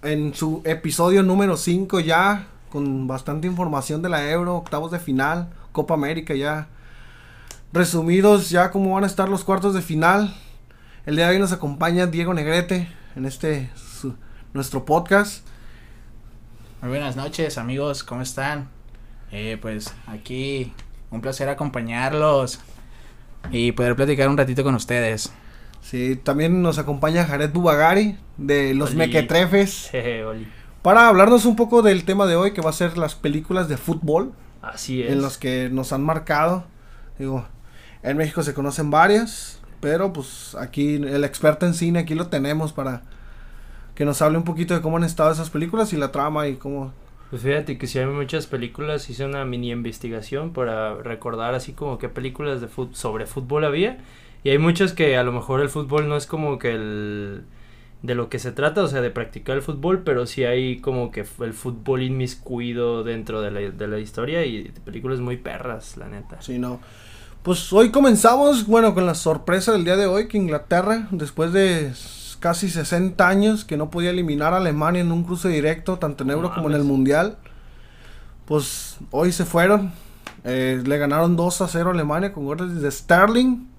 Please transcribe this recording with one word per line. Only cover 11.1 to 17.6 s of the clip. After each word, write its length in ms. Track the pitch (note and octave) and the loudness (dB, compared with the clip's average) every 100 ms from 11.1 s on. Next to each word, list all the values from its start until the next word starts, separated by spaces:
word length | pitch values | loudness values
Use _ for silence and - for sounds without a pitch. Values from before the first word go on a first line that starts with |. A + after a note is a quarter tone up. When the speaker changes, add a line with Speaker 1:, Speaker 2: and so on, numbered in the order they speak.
| D3+ | 2
Speaker 1:
día 100 | E3+ | 4
de 80 | F#3 | 4
hoy 20 | |
nos 120 | G3 | 2
acompaña 540 | F3 D3 C#3+ E3 F3 F3+ | 0 -4 0 2 2 2
Diego 280 | E3 E3+ | 0 0
Negrete 520 | F3 D3+ E3 F3 F#3 E3+ - - - | 0 2 0 2 -2 -4 -10 -16 -8
en 80 | |
este, 460 | C3 C3 D#3+ D3 B2+ - | -8 -4 -2 -2 -4 -12
su, 380 | - - C3+ A#2+ - - - | -16 -10 -10 -10 -16 -18 -10
nuestro 320 | C#3 C3+ C#3 | -6 -4 -6
podcast. 640 | A#2+ D#3 E3+ G3 G#3 - - - - - - - - - - - - - - - | 0 0 4 2 2 -4 -16 -18 -18 -18 -20 -20 -18 -18 -18 -20 -20 -20 -20 -12
Speaker 2:
Muy 80 | B2 | -6
buenas 260 | C3+ C#3+ B2+ | -4 -4 -6
noches, 400 | C3+ C3 D#3 | -8 -4 -4
amigos, 480 | C3+ | -4